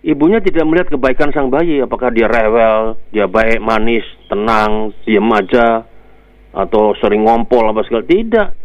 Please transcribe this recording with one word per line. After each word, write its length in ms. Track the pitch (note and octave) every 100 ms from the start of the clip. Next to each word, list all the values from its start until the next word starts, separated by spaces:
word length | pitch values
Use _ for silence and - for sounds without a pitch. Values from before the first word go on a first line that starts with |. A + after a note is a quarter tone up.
Ibunya 400 | - C#3+ D#3 A3
tidak 240 | G3 E3+ D#3
melihat 240 | E3+ F3
kebaikan 400 | C#3+ C3 C3 D3
sang 240 | D3 C3
bayi, 240 | C#3+ E3+ C#3+
apakah 320 | A#2 A2 B2
dia 160 | A2+ A2+
rewel, 720 | A2+ A2 A#2 A2+ A2 A2 A2 -
dia 160 | G#2+ G2
baik, 320 | G#2+ A2+ A2+
manis, 400 | A2 A2 A2 A#2 - - -
tenang, 640 | G2+ G#2+ A2+ G#2+ G#2 G#2+ - -
diam 240 | G#2 A2+
aja, 560 | G#2+ F#2+ B2 A#2 A2+ - - - - _ - -
atau 480 | - G2 G#2+ G#2+ G2+
sering 240 | G#2+ G#2
ngompol 480 | A2 A#2 A2+ B2 A2
apa 160 | G#2+ G2+
segala. 160 | A2+
Tidak. 460 | - F3+ A3+ A3+ G3 -